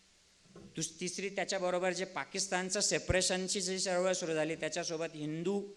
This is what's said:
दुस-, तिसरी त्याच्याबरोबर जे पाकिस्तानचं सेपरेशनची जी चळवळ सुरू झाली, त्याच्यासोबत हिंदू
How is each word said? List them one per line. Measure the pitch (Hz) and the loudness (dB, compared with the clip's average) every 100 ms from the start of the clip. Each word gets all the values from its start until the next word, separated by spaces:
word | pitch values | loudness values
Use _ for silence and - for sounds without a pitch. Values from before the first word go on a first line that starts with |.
| _ _ _ _ - - | _ _ _ _ -20 -20
दुस-, | - - 160 - | -14 -8 -8 -6
तिसरी | 180 - 196 | -6 -4 -4
त्याच्याबरोबर | 196 175 190 180 180 185 | -2 -2 0 0 2 2
जे | 175 | 0
पाकिस्तानचं | 185 156 135 190 - 185 185 208 | -2 -4 -4 -2 0 0 0 2
सेपरेशनची | 196 156 - 180 180 185 185 - | 2 2 4 4 4 2 0 0
जी | 180 190 | 0 0
चळवळ | 190 180 185 | 0 2 2
सुरू | 185 170 | 2 0
झाली, | 160 156 160 | 0 0 0
त्याच्यासोबत | 156 175 165 160 160 | -2 -2 -4 -2 -4
हिंदू | 156 151 160 170 202 202 | -4 -4 -2 0 0 -2